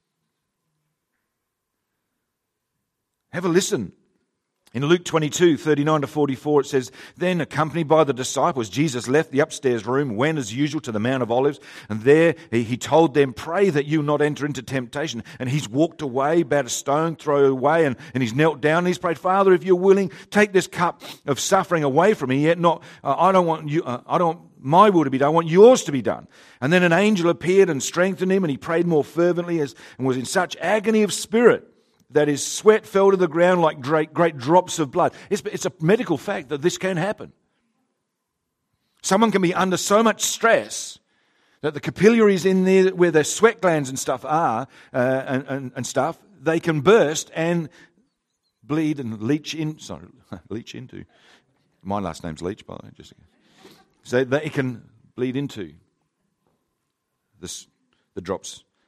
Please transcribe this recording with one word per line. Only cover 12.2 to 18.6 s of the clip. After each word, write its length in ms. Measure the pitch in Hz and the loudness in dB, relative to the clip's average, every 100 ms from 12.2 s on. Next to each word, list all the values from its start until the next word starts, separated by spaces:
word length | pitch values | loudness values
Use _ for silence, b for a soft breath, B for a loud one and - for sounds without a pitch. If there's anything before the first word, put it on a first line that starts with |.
| 165 - B | 4 0 B
he, 120 | 113 | -4
he 120 | 113 123 | -2 -6
told 380 | - 151 165 | 0 2 4
them, 180 | 139 139 | 2 0
'Pray 380 | 120 156 175 202 | -2 -6 0 0
that 160 | 147 143 | 0 -2
you 180 | 156 | -2
not 180 | 147 147 | 0 0
enter 240 | 151 139 147 | 0 -2 -6
into 160 | 135 | -8
temptation.' 640 | 113 135 120 143 151 117 - B | -8 -8 -8 -8 -8 -10 -14 B
And 80 | 127 | -6
he's 220 | 143 117 | -4 -4
walked 320 | 120 165 - | -2 -2 -2
away, 400 | 147 120 139 170 | -6 -2 0 0
about 240 | 143 143 123 | 0 -2 -2
a 40 | |
stone 460 | - - 143 165 156 | -6 -2 -2 -2 -4
throw 300 | - 143 139 | -2 2 2
away, 400 | 131 131 160 156 | 2 0 2 0
and, 100 | 120 B | -2 B
and 80 | 127 | -4
he's 120 | 123 | -2
knelt 260 | 120 160 | 0 0
down 200 | 147 | 0